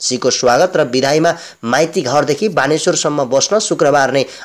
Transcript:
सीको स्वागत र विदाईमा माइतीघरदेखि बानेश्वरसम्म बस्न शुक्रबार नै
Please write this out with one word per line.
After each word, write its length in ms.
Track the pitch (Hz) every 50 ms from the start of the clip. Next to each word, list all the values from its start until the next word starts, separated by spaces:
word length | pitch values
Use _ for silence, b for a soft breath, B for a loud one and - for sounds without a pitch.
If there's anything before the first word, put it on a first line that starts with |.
सीको 300 | - - 127 120 - 127
स्वागत 420 | 120 - - 123 120 139 165 - -
र 80 | 165 147
विदाईमा 500 | 123 120 131 127 135 147 156 160 170 160 B B B B B -
माइतीघरदेखि 840 | 117 120 139 165 160 165 190 147 120 131 147 147 - 208 - 214 220
बानेश्वरसम्म 760 | 165 143 131 139 156 156 - 185 160 - - 156 147 147 139
बस्न 340 | 117 131 135 123 - 202 220
शुक्रबार 540 | 214 - 170 143 165 143 143 143 135 127
नै 120 | 131 139 127 B B B